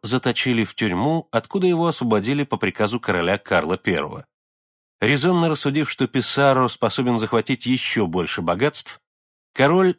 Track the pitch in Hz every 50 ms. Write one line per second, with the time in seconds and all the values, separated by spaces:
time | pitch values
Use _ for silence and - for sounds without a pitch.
0 | - 104 127 123 - 127 113 - - 127 120 113 104 - - - 113 101 90 92
1 | 123 151 165 165 - _ - 110 - - - 196 185 180 175 160 170 170 - -
2 | 127 113 107 101 98 123 143 147 139 - 117 - 110 92 - - 107 101 117 117
3 | - - 90 87 85 90 101 - - - 95 85 76 82 95 - - 104 87 73
4 | 76 76 - - - _ _ _ _ _ _ _ _ _ _ _ _ _ _ -
5 | 104 120 147 139 160 185 180 170 170 160 151 - - 139 139 156 147 - - -
6 | 131 - - 131 - - - 139 143 139 131 131 127 113 - - 120 107 - 139
7 | 123 123 120 110 110 - 120 110 - - 131 - - 120 131 123 - - - 117
8 | 98 85 85 90 82 - - 92 85 85 90 95 135 151 - - - - - -
9 | _ _ _ _ _ _ _ _ _ _ - - 135 151 175 190 190 180 175